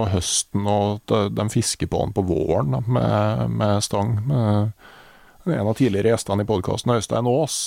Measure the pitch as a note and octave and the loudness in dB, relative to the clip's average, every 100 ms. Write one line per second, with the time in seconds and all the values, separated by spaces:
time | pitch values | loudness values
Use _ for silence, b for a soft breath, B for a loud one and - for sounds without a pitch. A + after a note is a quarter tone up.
0 | G#2+ F#2 - - - G2+ G2+ G#2 G2+ G#2 | 2 0 0 -4 -2 -2 0 2 2 -2
1 | - A2 G2+ A2 G#2 A#2+ - - - F2 | 0 0 0 0 0 0 -2 -2 -4 -2
2 | - G#2 F#2 E2+ - F2 C#3+ C3 A#2 B2 | -2 0 0 0 2 0 0 -2 0 0
3 | A2+ G#2+ G#2+ A#2 A#2 A2+ G#2+ G#2 - G#2 | 2 2 0 0 -2 0 0 0 0 -2
4 | G2+ G#2+ A#2 C3+ G#2+ G#2 G#2+ - B B | 0 -2 0 0 2 2 0 -4 B B
5 | B B B B F3+ C#3+ G#2 A2+ B2+ G2 | B B B B -4 -2 0 2 2 2
6 | A2 A2+ - G2 G#2+ G#2 - - B2+ A#2 | 2 0 0 -2 0 0 0 -2 0 0
7 | - A2+ B2 C3 D#3+ - | 0 -2 0 0 0 -4